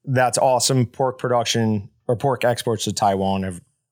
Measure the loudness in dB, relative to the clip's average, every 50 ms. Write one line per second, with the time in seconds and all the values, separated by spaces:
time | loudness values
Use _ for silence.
0 | _ -2 0 2 2 2 2 2 2 4 4 2 2 2 2 2 2 0 -2 -2
1 | -4 -4 -2 -4 -2 0 0 0 0 0 0 0 0 0 0 -2 -4 -8 _ _
2 | _ -4 -4 0 0 0 0 0 0 0 0 0 -2 -4 -4 -2 -4 -6 -2 0
3 | 0 0 2 2 0 0 0 -2 -4 -6 -8 -12 -16 _ _ _ _ _